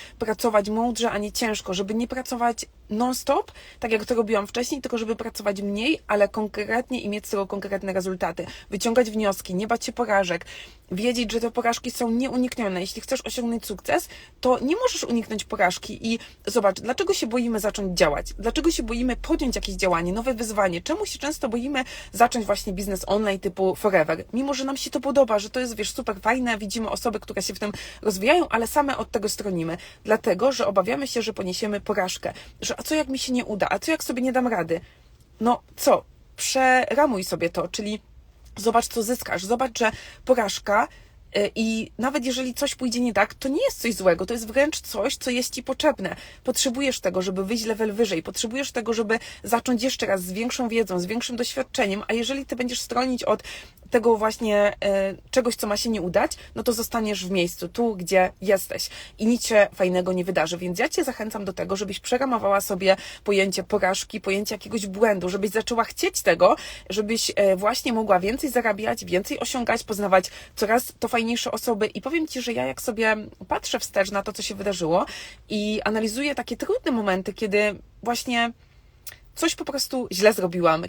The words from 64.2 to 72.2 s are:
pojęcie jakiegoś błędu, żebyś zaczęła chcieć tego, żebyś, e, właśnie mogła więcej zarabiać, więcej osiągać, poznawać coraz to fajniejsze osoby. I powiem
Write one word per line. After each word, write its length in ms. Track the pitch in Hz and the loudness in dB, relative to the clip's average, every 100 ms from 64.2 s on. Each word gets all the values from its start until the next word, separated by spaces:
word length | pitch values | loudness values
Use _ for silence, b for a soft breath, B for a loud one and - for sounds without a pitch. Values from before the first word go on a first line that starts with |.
pojęcie 340 | 202 196 208 214 | -2 -2 -2 -6
jakiegoś 320 | 214 220 196 | -4 -6 -4
błędu, 420 | 190 226 196 180 | 2 2 4 0
żebyś 220 | 196 202 | -2 -2
zaczęła 320 | 214 214 233 | -2 -2 0
chcieć 380 | 226 - 370 - | -2 0 -2 0
tego, 340 | - 170 180 311 B B B | 2 6 6 6 B B B
żebyś, 420 | 190 208 226 - - | -2 0 0 -2 4
e, 200 | 196 185 | 4 4
właśnie 380 | 202 247 285 | 2 0 0
mogła 260 | 226 214 185 | 0 4 4
więcej 300 | 190 254 302 | 4 -2 0
zarabiać, 560 | 240 233 202 220 233 185 | 0 0 0 -2 -4 0
więcej 340 | 175 202 285 | -2 0 -4
osiągać, 440 | 247 254 233 233 | -4 -2 0 0
poznawać 480 | - 202 202 190 185 B B - | -2 -2 4 4 4 B B -4
coraz 380 | 208 233 - - | 2 2 0 -4
to 80 | 226 | -2
fajniejsze 440 | 233 226 233 - | 0 0 -2 -2
osoby. 360 | 220 - 214 214 | -4 -2 0 0
I 140 | 214 | -2
powiem 260 | 269 330 | -4 -2